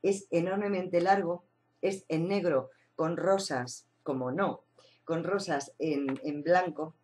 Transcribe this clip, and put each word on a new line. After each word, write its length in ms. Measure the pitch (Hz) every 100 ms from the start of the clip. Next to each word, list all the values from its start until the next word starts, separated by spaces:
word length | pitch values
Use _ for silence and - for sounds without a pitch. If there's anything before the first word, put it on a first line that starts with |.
Es 260 | 196 196 -
enormemente 680 | 170 175 196 208 185 185 170
largo, 420 | 185 196 170 175 _ _ _ _
es 240 | 190 190 _
en 200 | 156 170
negro, 420 | 202 175 135 117 _ _ -
con 220 | 160 170
rosas, 720 | 175 196 190 135 123 - _ _
como 280 | - 131 127
no, 320 | 147 196 - _ _ - _
con 200 | - 165
rosas 500 | 165 196 190 143 143 -
en, 400 | 156 143 139 135
en 200 | 151 147
blanco. 500 | 151 180 180 151 156 -